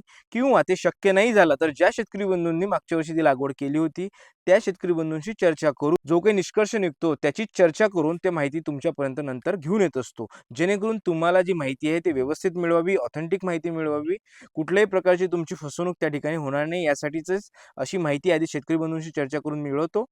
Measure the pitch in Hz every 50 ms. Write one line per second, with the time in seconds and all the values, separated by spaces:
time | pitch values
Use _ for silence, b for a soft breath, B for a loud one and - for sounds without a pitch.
0 | b b b b b _ - 233 262 277 233 170 151 - 185 - - 175 - _
1 | - 196 190 190 220 247 220 202 175 160 139 - 165 156 139 - 175 214 233 -
2 | 208 - - 196 202 190 185 175 170 170 165 165 190 202 180 156 - - 170 160
3 | 151 165 156 165 156 143 135 127 139 139 135 - 143 139 147 156 165 156 - 170
4 | 185 202 b b b b b _ _ 175 185 226 - 202 180 - - 175 170 165
5 | 160 156 160 156 151 220 220 - 196 170 156 - 160 151 135 - 143 151 175 -
6 | - 135 165 175 185 214 208 190 165 - - 214 214 202 240 214 190 165 143 _
7 | 170 165 143 - - 147 - - 220 - - - 180 160 156 - 214 202 202 170
8 | 147 156 175 170 - 185 175 160 143 139 143 165 160 160 147 135 - 165 147 -
9 | 139 135 127 151 147 135 127 123 - 165 196 180 135 160 208 220 190 147 - 127
10 | 120 - - - 110 B B B B - 117 127 170 190 208 190 208 220 226 202
11 | - 180 165 160 165 175 180 185 180 185 185 165 139 135 135 - 151 151 160 170
12 | - 185 147 131 127 139 156 - - 190 165 180 170 165 170 165 165 190 190 185
13 | 123 123 - 151 165 165 196 190 190 180 170 160 151 170 165 160 156 151 147 147
14 | 147 165 196 - B B B B B B _ 170 156 135 180 202 220 196 190 185
15 | 170 180 180 175 185 175 175 175 160 - - - 151 139 - - 175 180 170 -
16 | 165 156 147 139 151 151 165 160 147 147 143 143 151 160 170 180 165 147 143 -
17 | 151 147 151 160 151 185 185 208 - _ b b b b b - 135 - 196 185
18 | 165 147 143 139 - 180 165 156 160 - - 143 - - 165 160 160 160 160 160
19 | 156 165 - 156 139 135 151 147 - 151 151 151 147 143 139 147 165 165 - 208
20 | 247 -